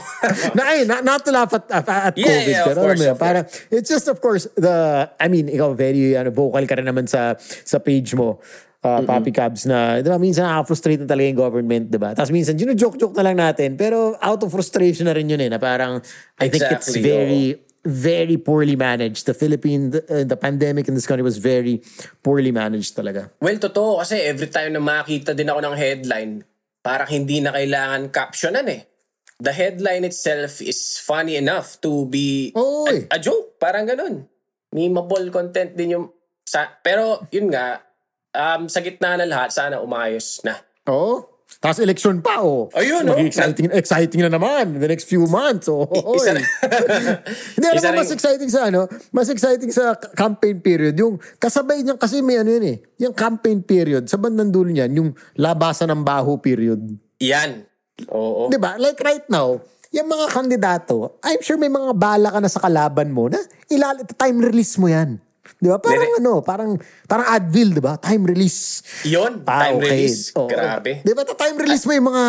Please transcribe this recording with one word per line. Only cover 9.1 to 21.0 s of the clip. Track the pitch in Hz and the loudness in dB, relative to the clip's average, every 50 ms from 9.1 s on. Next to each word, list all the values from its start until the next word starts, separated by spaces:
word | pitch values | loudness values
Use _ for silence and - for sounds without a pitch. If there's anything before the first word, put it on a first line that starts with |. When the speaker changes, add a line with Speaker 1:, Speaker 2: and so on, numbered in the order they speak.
| 127 120 110 135 | 0 0 0 0
Speaker 2:
Cubs, | 107 131 123 117 117 110 - | 0 0 -2 -2 -2 -4 -2
na, | 135 131 120 117 117 117 120 | 0 0 2 2 2 0 0
di | 139 165 | 0 0
ba, | 180 175 | 0 2
minsan | 180 190 175 156 180 175 | 2 2 2 2 2 0
nakaka-frustrate | 160 156 143 - 165 151 - 165 156 143 143 | 0 -2 0 -2 -2 -2 0 0 0 0 0
na | 131 | 0
talaga | 147 135 139 139 | 0 2 2 2
yung | 135 123 | 2 2
government, | 127 123 113 123 120 113 117 117 113 107 | 0 0 0 -2 -2 0 0 -2 -2 -2
di | 110 107 | -2 -2
ba? | 104 104 107 | -2 -2 -2
Tapos | - 147 131 | -2 -2 0
minsan, | 156 175 160 139 156 | 2 0 2 0 0
gino-joke-joke | 156 202 254 269 196 240 226 - 262 233 202 190 | 0 0 0 2 2 2 2 2 0 -2 -2 0
na | 208 190 | 2 2
lang | 190 185 180 | 2 2 2
natin, | 170 160 151 - 143 135 135 | 2 2 2 2 0 -2 0
pero | 156 202 220 226 226 226 220 220 - | 0 0 0 2 2 0 0 -2 -2
out | - 202 214 196 | -2 -2 0 0
of | 214 185 | -2 -4
frustration | 147 190 175 - - - 180 175 165 156 170 | -2 -2 -4 0 0 2 4 4 2 2 0
na | 170 156 | 0 0
rin | 156 151 151 | 0 0 0
yun | 151 143 | 0 0
eh, | 135 120 | 0 0
na | 113 110 | 0 -2
parang, | 127 127 127 123 127 127 127 123 120 - - - - _ _ | 0 0 0 0 0 -2 -4 -6 -8 -10 -20 -20 -20 _ _
I | - 131 131 | -2 -2 0
think | 135 156 147 | 2 2 2
it's | 131 127 120 - 135 | 2 0 -2 -2 -2
Speaker 1:
Exactly, | 123 117 107 | -2 2 2
Speaker 2:
very, | - - 143 - 139 139 143 135 131 | 2 4 2 2 2 2 2 2 0
Speaker 1:
oo. | 143 - _ _ _ _ - | -2 -6 _ _ _ _ -8
Speaker 2:
very | 165 139 131 127 165 170 170 165 165 165 156 | -6 -4 -2 0 0 2 2 2 0 0 0
poorly | 165 - 151 151 147 147 143 | 2 2 2 2 4 2 2
managed. | 127 131 127 123 120 117 113 110 - - | 2 0 0 0 0 -2 -4 -4 -6 -4
The | - 123 | -4 -2
Philippine, | - 156 151 151 139 - 151 143 139 139 127 | 0 0 0 0 0 0 0 0 0 0 0
the, | 131 160 | -2 -4
uh, | - - 160 147 139 | -4 -2 -2 -2 0
the | 127 131 - | 0 -2 -2
pandemic | - 139 143 139 147 147 143 147 139 139 | -2 -2 0 0 0 0 0 -2 -2 -2
in | 135 | -2
this | 131 | -2